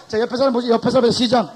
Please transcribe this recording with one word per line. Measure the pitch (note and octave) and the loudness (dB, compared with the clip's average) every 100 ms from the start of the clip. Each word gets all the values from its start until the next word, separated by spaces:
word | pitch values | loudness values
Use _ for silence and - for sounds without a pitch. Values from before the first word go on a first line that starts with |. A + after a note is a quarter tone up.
| - | -8
자, | A3 | -4
옆에 | A#3+ A#3+ | -4 0
사람 | C4+ | 0
보지. | A#3+ A#3+ | 0 0
옆에 | A3+ A3+ | 0 2
사람에서 | B3+ A#3 | 2 2
시작. | G#3+ A#3+ B3 E3+ | 0 0 0 -2